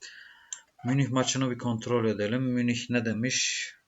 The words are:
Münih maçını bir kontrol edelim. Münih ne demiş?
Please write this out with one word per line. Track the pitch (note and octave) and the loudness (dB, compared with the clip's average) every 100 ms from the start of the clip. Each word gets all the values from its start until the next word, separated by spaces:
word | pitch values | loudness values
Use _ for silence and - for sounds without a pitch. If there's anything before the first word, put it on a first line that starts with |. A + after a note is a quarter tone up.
| - - - - - - - - | -20 -20 -20 -20 -16 -16 -16 -6
Münih | B2 C3+ C3 | 0 2 2
maçını | B2+ B2+ C3 C3 | 2 0 0 0
bir | A#2+ | -2
kontrol | A#2+ A2+ A2 A#2+ A2 | -2 -2 0 2 2
edelim. | G2 G#2 B2 | 2 0 0
Münih | C3 B2 A#2+ A#2+ - | 0 2 2 0 0
ne | A#2+ | 0
demiş? | A2+ G#2+ B2 - - - - - | 0 0 0 0 0 -2 -6 -12